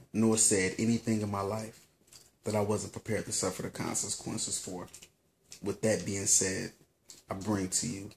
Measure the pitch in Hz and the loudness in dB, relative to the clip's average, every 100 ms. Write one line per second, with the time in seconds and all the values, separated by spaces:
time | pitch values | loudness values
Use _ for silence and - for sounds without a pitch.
0 | - 104 113 113 - 101 92 - 113 117 | -4 2 4 6 6 4 2 2 2 2
1 | - 110 104 101 98 110 113 - _ _ | 2 0 0 -2 -2 -4 -6 -14 _ _
2 | _ - - _ - 107 104 104 95 - | _ -20 -20 _ -2 0 2 0 -2 -8
3 | - 101 92 - 95 - 92 - 82 - | -4 -4 -2 -2 -2 -2 -8 -4 -4 -2
4 | 101 - - 107 104 - - 90 92 - | -4 -6 -6 -4 -4 -4 -6 -10 -10 -18
5 | - _ _ _ - - 101 98 110 95 | -20 _ _ _ -20 -8 -6 0 2 2
6 | 85 98 98 - 95 95 113 - _ _ | 0 -2 4 4 4 -2 -6 -12 _ _
7 | - - - 95 98 101 92 - - 98 | -20 -18 -10 -6 0 0 2 0 -2 -6
8 | 101 | -10